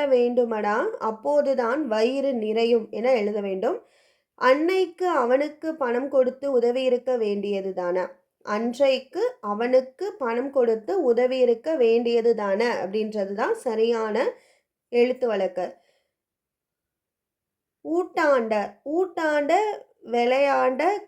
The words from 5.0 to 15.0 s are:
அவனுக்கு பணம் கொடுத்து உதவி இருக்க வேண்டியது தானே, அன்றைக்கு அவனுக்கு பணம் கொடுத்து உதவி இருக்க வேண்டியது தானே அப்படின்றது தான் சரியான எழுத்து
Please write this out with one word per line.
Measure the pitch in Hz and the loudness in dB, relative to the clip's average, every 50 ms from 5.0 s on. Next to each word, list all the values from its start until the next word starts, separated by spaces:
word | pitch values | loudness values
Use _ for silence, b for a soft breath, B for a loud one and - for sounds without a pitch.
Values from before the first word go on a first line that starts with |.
| 359 359 339 | -2 0 0
அவனுக்கு | 285 240 233 254 269 294 302 - - - 320 311 | 2 2 2 2 2 0 -2 -6 -8 -8 -8 -6
பணம் | - 277 240 233 247 277 277 | -4 -4 -2 -2 -2 -2 0
கொடுத்து | 285 269 254 247 254 - - 277 | 2 2 2 2 0 -4 -4 -2
உதவி | 269 240 226 240 240 262 262 | 0 2 2 2 2 0 0
இருக்க | 254 247 240 247 262 254 240 | 0 0 0 0 -2 -2 0
வேண்டியது | 220 208 202 202 196 202 202 196 190 196 185 | 0 -2 -2 -2 -4 -4 -4 -4 -4 -6 -6
தானே, | 185 180 175 180 185 180 - - _ _ _ _ _ - | -4 -2 -2 -2 -2 -2 -4 -8 _ _ _ _ _ -8
அன்றைக்கு | - 208 214 233 240 233 - 285 269 262 247 - - - 339 453 508 - - | -6 -4 -4 -2 -4 -2 2 2 2 2 0 -2 -6 -6 -4 -4 -4 -4 -6
அவனுக்கு | - 208 208 208 240 247 254 262 262 262 - - 359 415 - - | -6 -6 -4 -2 0 2 2 2 2 0 -4 -10 -8 -8 -6 -6
பணம் | 269 233 233 240 262 277 | -4 -4 -2 -2 -4 -2
கொடுத்து | 277 277 240 233 220 220 214 - 370 392 311 | 0 0 2 2 0 -2 -2 -4 -2 0 2
உதவி | 247 233 226 247 254 262 262 | 2 2 2 2 0 2 2
இருக்க | 247 240 233 226 - 311 320 | 2 2 2 0 -2 -2 0
வேண்டியது | 285 240 226 226 233 247 233 233 233 226 233 226 | 2 2 4 4 2 2 2 0 2 2 2 2
தானே | 220 208 196 190 202 233 240 214 | 2 0 -2 0 0 0 0 -2
அப்படின்றது | - - 190 196 220 214 214 214 214 196 196 202 | -2 -4 -4 -4 -4 -4 -4 -4 -4 -4 -4 -4
தான் | 196 247 370 453 | -4 -2 -2 -2
சரியான | 440 - 254 220 220 226 233 240 226 220 220 208 220 311 466 - B B B B B B B _ _ _ _ | -4 -4 -4 -2 0 0 2 0 0 -2 -2 -2 -2 -2 -2 -4 B B B B B B B _ _ _ _
எழுத்து | 240 240 | 0 2